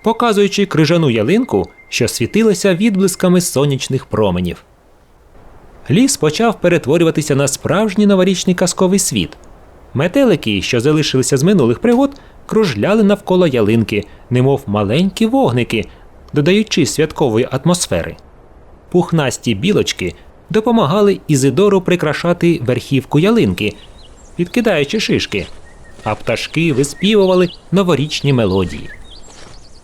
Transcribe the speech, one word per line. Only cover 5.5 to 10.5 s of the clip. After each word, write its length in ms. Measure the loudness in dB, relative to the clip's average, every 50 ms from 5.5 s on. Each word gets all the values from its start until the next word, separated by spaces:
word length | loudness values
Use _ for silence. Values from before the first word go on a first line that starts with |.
| -20 -20 -20 -20 -20 -12 -4 0
Ліс 280 | 2 2 2 2 0
почав 440 | 0 -2 -2 0 0 0 -2 0 0
перетворюватися 720 | 0 0 0 0 0 0 0 2 2 0 0 -2 -2 0 0
на 120 | 0 0
справжній 580 | -2 -2 -4 -4 -2 -2 0 -2 0 0 2 2
новорічний 480 | 4 4 4 2 2 0 0 0 -2 0
казковий 440 | 0 0 -2 0 0 0 2 2 0
світ. 380 | 0 -2 -2 -2 -4 -4 -8 -14 -20 -20 -20 -20 -20 -20 -20 -20 -16 -8 -4
Метелики, 680 | -4 -2 0 0 2 2 2 2 0 0 -2